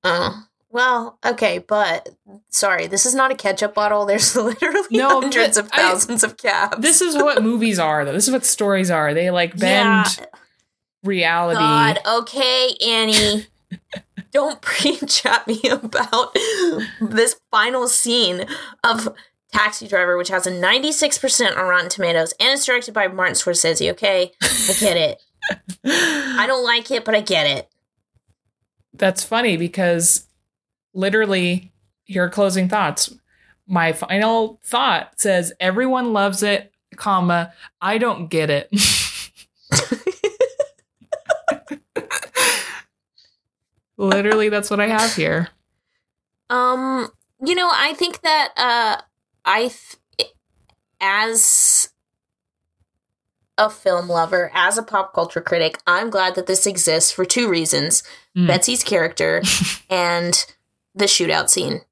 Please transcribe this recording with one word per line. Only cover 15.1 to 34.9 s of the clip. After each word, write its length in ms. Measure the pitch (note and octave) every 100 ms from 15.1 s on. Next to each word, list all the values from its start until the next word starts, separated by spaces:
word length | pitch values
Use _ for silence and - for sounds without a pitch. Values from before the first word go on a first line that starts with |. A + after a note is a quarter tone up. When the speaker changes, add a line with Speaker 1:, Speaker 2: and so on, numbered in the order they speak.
| - A3+
Speaker 1:
at 220 | A3+ -
me 140 | A3+ A3
about 640 | B3+ A3 - - A3+ - F#4+ A4 G#4 F4 D#4 A3 -
this 360 | A3 A3 A#3+ - _
final 380 | A3 A3 B3+ B3
scene 580 | - A#3+ A#3 G3+ F3+ G#3 - - -
of 240 | A#3 A3+ A3 - - _ _
Taxi 340 | G#3+ G#3+ - A3
Driver, 300 | F#3+ F3+ F3
which 100 | F3+
has 180 | F#3+ F#3
a 60 |
ninety-six 680 | F3+ F3+ B3 D4 D4+ D4 -
percent 380 | C4+ - A3 -
on 100 | F#3
Rotten 180 | F3+ F3
Tomatoes, 460 | G3 F3 E3+ E3 -
and 100 | B3
it's 140 | C#4 C4+
directed 280 | B3 A#3+
by 140 | G#3+ F#3+
Martin 280 | F#3+ F3+ -
Scorsese, 540 | - E3 E3 D#3+ D#3+
okay? 420 | F3 G3+ F#3+ F3+ _
I 320 | - A#3+ - -
get 160 | G#3 E3+
it. 260 | D#3 - _ _ - F#3+ - - B3+
Speaker 2:
<laughs> 0 |
Speaker 1:
I 580 | E4+ E4+ D4+ C4+ B3+ A3
don't 200 | C4 A#3+
like 260 | A#3 A3+
it, 140 | A#3+ A3+
but 100 | G#3+
I 60 |
get 260 | G#3+ F3 D3
it. 220 | C#3 - _ _ _ _ _ _ _ _ _ _ _ _
Speaker 2:
That's 300 | - G3 F#3
funny 320 | - A3+ A#3+ E3+
because 720 | E3+ G3 F3+ E3+ E3 - - _ _ _ _ _ _
literally, 760 | F#3+ G3 G#3+ G#3+ F#3+ F3 F3+ - _ _ _
here 220 | _ F#3+ F3+
are 40 |
closing 380 | G3+ G3 F#3 F#3
thoughts. 460 | G#3+ F3 D3 - - _ _ _ _ -
My 280 | F3+ E3
final 680 | D#3+ - G3 A3 A3+ A3 A#3+ -
thought 520 | A#3+ C4